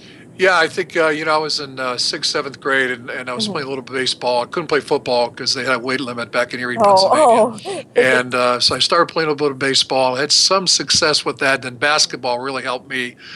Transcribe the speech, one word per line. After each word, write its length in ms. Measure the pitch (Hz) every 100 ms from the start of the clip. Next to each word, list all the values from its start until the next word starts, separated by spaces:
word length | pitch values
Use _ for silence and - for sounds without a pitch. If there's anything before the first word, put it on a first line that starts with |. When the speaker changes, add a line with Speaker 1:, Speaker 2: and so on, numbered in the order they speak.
| - - - -
Speaker 1:
Yeah, 200 | 185 175
I 80 | 160
think, 300 | - 175 175
uh, 120 | 160
you 180 | 151 160
know, 80 |
I 20 | 156
was 240 | 156 143
in, 180 | 143 131
uh, 200 | 127 123
sixth, 320 | - 165 131
seventh 280 | 160 139 127
grade, 320 | 143 135 131
and, 200 | 123 131
and 180 | 131 127
I 60 |
was 100 | 123
Speaker 2:
Mm-hmm. 80 | 110
Speaker 1:
playing 140 | 170 135
a 20 |
little 160 | 135
baseball. 580 | 123 131 127 - 123 123
I 20 | 120
couldn't 220 | - 151
play 120 | 147
football 480 | 113 143 117 123 117
'cause 240 | 117 123
they 120 | 135
had 100 | 123
a 40 | 123
weight 220 | 123 131
limit 320 | 127 120 117
back 220 | 127 120
in 60 | 123
Erie, 180 | 123 123
Speaker 2:
Oh, 20 |
Speaker 1:
Pennsylvania. 760 | 208 190 190 294 294 233 233 220 359
Speaker 2:
oh. 180 | 370 -
<laughs> 100 | -
Speaker 1:
And, 340 | 131 127 123
uh, 260 | 123 123 123
so 140 | -
I 40 | 131
started 340 | - 170 160
playing 160 | 170 160
a 40 |
little 160 | 143 147
bit 40 |
of 60 | 131
baseball, 560 | 135 131 - 135 127 127
had 160 | 147
some 340 | - - 190 185
success 560 | - 147 - 160 143 151
with 120 | 135
that. 200 | 139 135
Then 140 | 131
basketball 640 | 123 147 151 - 139 127 120
really 240 | 131 131
helped 260 | 127 127 131
me 280 | 135 123 123 -